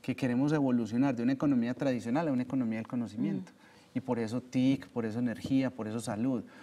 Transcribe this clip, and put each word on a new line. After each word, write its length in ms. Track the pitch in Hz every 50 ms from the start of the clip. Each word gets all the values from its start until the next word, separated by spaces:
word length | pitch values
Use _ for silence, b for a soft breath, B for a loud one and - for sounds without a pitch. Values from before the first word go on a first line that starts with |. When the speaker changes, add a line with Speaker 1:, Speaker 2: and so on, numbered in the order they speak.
Speaker 1:
que 160 | - - 123
queremos 360 | - 143 127 120 123 139 147 156
evolucionar 600 | 156 139 131 123 120 117 101 107 120 135 143 127
de 80 | 113 117
una 100 | 123 139
economía 420 | 135 160 147 139 120 117 120 127
tradicional 520 | - 147 139 127 117 101 117 120 151 170
a 60 | 156 135
una 100 | 123 127
economía 360 | 127 - 135 123 113 110 110
del 100 | 113 -
conocimiento. 640 | - 123 120 104 98 110 135 - - - 185 - -
Speaker 2:
Mm. 460 | - - - - - - - - 131
Speaker 1:
Y 20 |
por 180 | - - 123 117
eso 220 | 117 107 113 127 123
tic, 460 | - - 131 127 131 135 135 - -
por 180 | - 123 113
eso 140 | 110 107 120
energía, 500 | 123 120 110 - - - 135 135 135 123
por 160 | - - 110
eso 140 | 107 107 120
salud, 420 | 110 - 110 101 117 135 131 117 95 B B B